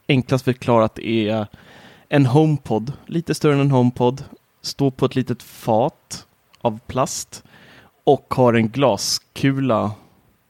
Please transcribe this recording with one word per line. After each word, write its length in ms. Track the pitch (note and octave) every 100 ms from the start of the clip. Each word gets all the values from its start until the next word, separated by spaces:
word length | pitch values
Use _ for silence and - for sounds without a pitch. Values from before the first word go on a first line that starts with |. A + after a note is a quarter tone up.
| -
enklast 360 | C3+ - C3
förklarat 540 | - B2 - A#2 A2 -
är 480 | - A2+ G#2 A2 G#2 - - - - - _
en 180 | D3 C3
HomePod, 640 | C3+ D#3 D3 - G#2+ A2+ - -
lite 280 | E3 -
större 200 | D#3+ D#3
än 60 | C#3
en 100 | C#3+
HomePod, 540 | C3 B2 - B2 C3+ C3 - _ _
står 280 | - - C#3
på 160 | C3 C3
ett 80 | C3
litet 260 | B2 A#2+
fat 840 | - - - A2 C#3+ - - - - _ _ _
av 180 | A#2+ A2 -
plast 580 | C3 D3+ - - - - - - - _ _
och 300 | - C3+ -
har 200 | - B2
en 140 | A#2 A2
glaskula 1200 | A#2+ C3+ G2 - - - - C#3 C3+ C3 G#2+ G2+ G2+ _ _ _ _